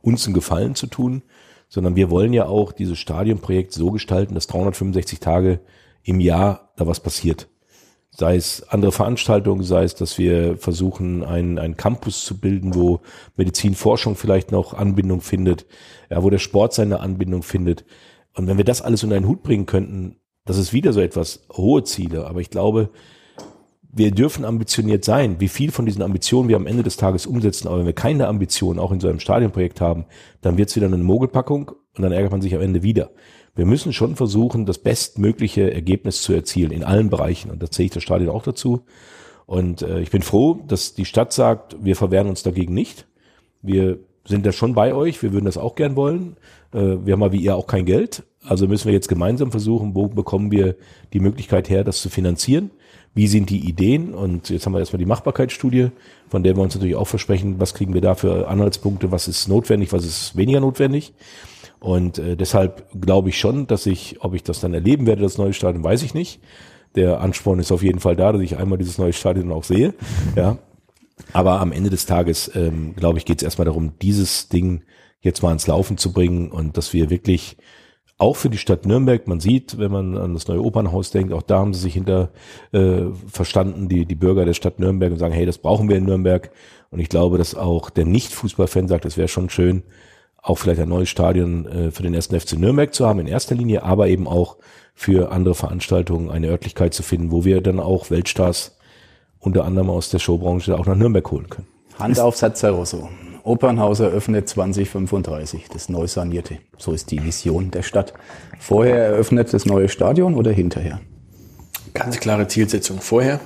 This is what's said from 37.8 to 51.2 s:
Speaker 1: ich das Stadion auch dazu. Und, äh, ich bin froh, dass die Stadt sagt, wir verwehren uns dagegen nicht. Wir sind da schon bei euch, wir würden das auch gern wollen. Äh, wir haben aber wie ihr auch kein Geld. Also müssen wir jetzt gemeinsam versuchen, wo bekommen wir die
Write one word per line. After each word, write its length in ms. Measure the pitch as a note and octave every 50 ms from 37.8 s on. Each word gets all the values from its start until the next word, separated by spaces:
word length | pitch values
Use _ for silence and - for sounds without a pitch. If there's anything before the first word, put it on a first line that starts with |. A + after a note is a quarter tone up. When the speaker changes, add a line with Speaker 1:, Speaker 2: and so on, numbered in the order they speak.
| F2
Speaker 1:
ich 80 | F#2 -
das 100 | - -
Stadion 260 | - F#2 F2+ F2+ E2
auch 140 | - A2 -
dazu. 380 | C3+ B2 - - B2+ A#2+ B2 _ _ _ - - - - - - - - _ _
Und, 360 | - F#2 F#2 F2+ F2+ E2+ E2+ -
äh, 180 | E2 E2+ F2
ich 100 | E2+ -
bin 120 | - G2 F2+
froh, 360 | - - G#2 C3 D#3+ E3 - -
dass 260 | - G#2+ - - - _
die 120 | - F#2+
Stadt 260 | - - A2 - -
sagt, 460 | - - A#2+ A#2 A2+ G#2+ - - - -
wir 140 | G#2 F#2+ F#2+
verwehren 320 | - A2 F2+ F#2 F#2+ G2+
uns 160 | G2+ F#2 - -
dagegen 300 | G2 E2+ F#2 F2+ E2+ F2
nicht. 340 | A2 A#3+ - - - - _ _ _ _ _ _ _ _ _ _ _
Wir 380 | - G2 F#2+ F#2+ F#2+ F#2+ F#2 - - _ _ _ _
sind 200 | - G2+ G2+ G2
da 60 | G#2
schon 220 | F#2+ - A#2 A#2+ B2
bei 200 | A#2+ - C3 C3+
euch, 280 | C#3 D3+ E3+ D3+ -
wir 100 | - G#2
würden 140 | G2 G2+ G#2
das 120 | G2 F2
auch 180 | F2 - A#2 -
gern 200 | - D3+ C#3+ C3+
wollen. 400 | C3+ C#3 C#3+ E3 F3+ F#3 F3 F3 _ _ - - _ _ _ -
Äh, 320 | G#2+ G2+ F#2+ F#2+ F2+ G2
wir 80 | G2 F#2+
haben 100 | G2 G#2
aber 100 | F#2+ G2
wie 100 | G2 E2+
ihr 120 | G2 F#2+
auch 120 | F2+ -
kein 180 | - - F#2+ F2+
Geld. 380 | F2 F#2 B2 A3 A#3 - - - _ _ _ _
Also 220 | - G2 F#2 G2
müssen 200 | F#2+ G#2 G2+ -
wir 60 | G#2+ G2+
jetzt 140 | F#2+ -
gemeinsam 440 | - F#2+ E2+ E2+ G2 A#2 B2+ C#3+ B2
versuchen, 440 | A2 A2 G#2 A2 A2+ A2+ G#2 G#2 F#2
wo 120 | F#2+ G2+
bekommen 440 | G2+ A2 G#2+ F#2 - - G2 G#2 G#2
wir 240 | G#2 G2+ G2 F#2 F#2 - - - - _ - _ -
die 80 | G2+